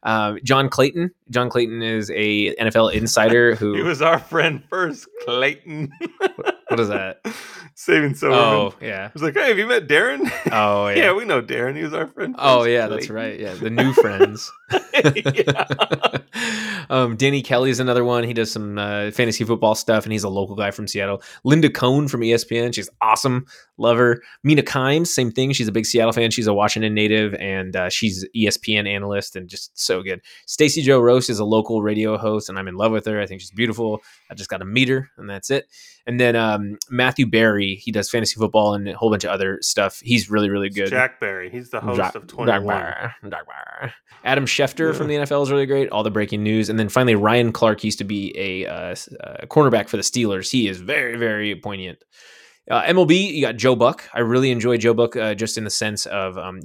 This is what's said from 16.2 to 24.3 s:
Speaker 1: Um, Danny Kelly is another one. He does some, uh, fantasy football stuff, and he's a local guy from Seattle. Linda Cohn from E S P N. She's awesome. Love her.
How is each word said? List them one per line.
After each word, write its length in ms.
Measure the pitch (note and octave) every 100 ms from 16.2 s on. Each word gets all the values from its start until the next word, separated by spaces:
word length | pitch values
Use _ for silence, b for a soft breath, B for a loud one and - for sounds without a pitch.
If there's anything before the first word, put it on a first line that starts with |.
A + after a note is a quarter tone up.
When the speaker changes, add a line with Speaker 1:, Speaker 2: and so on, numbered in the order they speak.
| - A3+ A#3 A3 A3 G3+ D3
Speaker 1:
Um, 280 | C3 B2 A2
Danny 260 | C3+ C#3
Kelly 300 | B2+ B2 C3
is 80 | A#2+
another 240 | B2+ B2
one. 200 | A#2+ A#2+
He 100 | A#2
does 180 | A#2 A2
some, 260 | A2 G#2 G#2
uh, 320 | G2+ G#2 G#2
fantasy 340 | G#2 A#2 A2
football 300 | A2+ A2+ A2
stuff, 300 | A2 - A2
and 80 | A2
he's 120 | G#2+
a 60 | G2
local 260 | G2 G2 G2+
guy 140 | G2+
from 180 | G2 G#2
Seattle. 360 | G2+ G2 G2 B B
Linda 240 | B2+ D#3 D3+
Cohn 380 | - B2+ C#3 C#3+
from 160 | A#2+
E 80 | A2+
S 120 | A#2
P 140 | - A#2
N. 120 | A#2+
She's 160 | A2+ F#2+ -
awesome. 460 | A2 A2 C3+ B2+ C#3 B B -
Love 200 | A2+ A#2
her. 240 | A#2+ A#2+ B